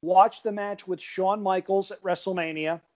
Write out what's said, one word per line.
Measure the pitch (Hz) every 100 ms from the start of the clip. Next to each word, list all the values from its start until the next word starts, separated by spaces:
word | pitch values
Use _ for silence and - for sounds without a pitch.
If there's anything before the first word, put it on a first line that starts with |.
Watch | 160 185 220 -
the | 226
match | 208 202 202 -
with | 180
Shawn | - - 190 214
Michaels | 196 190 185 196 190
at | 196
WrestleMania. | 190 180 - 190 160 156 156 170 _